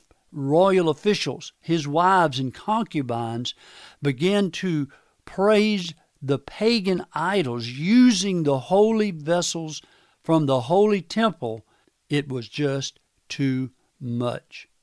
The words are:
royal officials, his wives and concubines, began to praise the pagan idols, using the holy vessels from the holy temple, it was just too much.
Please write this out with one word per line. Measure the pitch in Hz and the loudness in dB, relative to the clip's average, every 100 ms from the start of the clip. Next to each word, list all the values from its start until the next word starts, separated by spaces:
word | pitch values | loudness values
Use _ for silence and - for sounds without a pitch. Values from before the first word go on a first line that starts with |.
| _ _ _ | _ _ _
royal | 147 139 156 190 185 165 | -8 2 4 4 4 2
officials, | 143 208 196 147 123 - - | 0 0 -2 -2 -8 -12 -12
his | - 165 143 | -2 -2 0
wives | 147 180 190 160 127 | 2 4 4 2 0
and | 131 | -6
concubines, | - - 220 220 156 127 117 117 117 - - - - - - | -6 -4 -4 -2 -4 -4 -4 -4 -6 -8 -10 -18 -20 -20 -6
began | 143 120 175 202 190 | -4 0 0 2 0
to | - 185 156 139 - _ _ | -4 -2 -2 -4 -10 _ _
praise | - - 202 214 214 208 170 - _ - | -12 0 4 4 4 0 -4 -14 _ -10
the | 135 139 | -4 -4
pagan | - - 220 233 190 180 - | -4 -2 0 0 0 -2 -4
idols, | 147 170 202 135 120 113 | -6 -2 -2 -2 -4 -8
using | 127 170 240 247 190 196 175 | -4 2 6 6 4 0 0
the | 147 135 | 0 0
holy | - 190 220 220 214 | 2 4 4 2 -2
vessels | 160 147 175 170 165 160 147 - _ _ _ | -4 -2 -2 -2 -6 -10 -12 -18 _ _ _
from | - 160 143 | 0 2 2
the | 131 | 0
holy | 117 185 214 202 | 2 4 4 2
temple, | - 214 226 156 120 113 - _ _ _ - | -2 -2 -2 -2 -8 -10 -14 _ _ _ -4
it | 147 147 | -4 -4
was | 127 113 | -8 -8
just | - 147 139 139 - _ _ - | -4 -2 -2 -6 -12 _ _ -12
too | - 135 131 131 _ _ - | -2 -2 0 -4 _ _ -14
much. | 127 120 123 117 _ - - _ | -8 -4 -4 -6 _ -20 -20 _